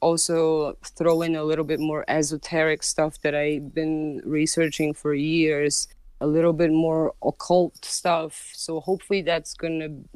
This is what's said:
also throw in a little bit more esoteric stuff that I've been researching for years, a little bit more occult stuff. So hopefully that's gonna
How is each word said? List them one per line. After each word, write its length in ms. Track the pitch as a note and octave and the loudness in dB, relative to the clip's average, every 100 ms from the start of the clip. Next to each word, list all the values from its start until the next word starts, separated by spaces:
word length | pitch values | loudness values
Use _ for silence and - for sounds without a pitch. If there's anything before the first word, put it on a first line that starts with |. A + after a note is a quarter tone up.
also 760 | E3 E3 - E3 D#3+ D#3 D3 - | 2 2 2 2 2 2 -2 -6
throw 400 | - - E3+ E3 | -12 0 2 2
in 120 | E3 D#3+ | 2 -2
a 80 | |
little 220 | D#3 D#3 D3 | 0 -2 -2
bit 140 | D#3 | -2
more 260 | D#3 D3+ - | -2 -2 -2
esoteric 760 | D#3 D3 D#3 - E3 D#3+ D#3 | 0 0 -4 -2 0 2 0
stuff 360 | - - D#3 - | -2 -2 -2 -2
that 120 | D3 | -2
I've 400 | D3 D3 D3 C#3+ | 0 0 -2 -4
been 480 | D#3 D#3 D#3 D3+ C#3 | -4 -2 -2 -4 -6
researching 680 | - D3+ D#3+ E3 D#3+ - D3+ | -2 0 0 2 0 0 -2
for 220 | D3 D3+ C#3+ | -2 -2 0
years, 720 | D#3 E3 D#3 D3 D3 - - - - - | 0 2 2 2 0 0 -4 -10 -20 -4
a 60 | D3 | 0
little 260 | D#3 E3+ | 4 4
bit 180 | D#3+ E3 | 4 4
more 420 | D#3+ D#3+ D#3+ D#3 - | 4 4 2 0 -2
occult 640 | D3 - - F3+ E3+ - | -4 -2 2 4 4 -2
stuff. 680 | - - F3+ E3+ D#3+ - - - | -10 -4 0 0 -2 -10 -16 -12
So 240 | - D#3+ | -8 -6
hopefully 420 | F#3 F#3+ - G3 | -2 -4 0 -2
that's 320 | E3 E3 - | 0 -2 -4
gonna 360 | - E3 D#3+ D#3 C#3+ - | -8 -4 -4 -6 -10 -14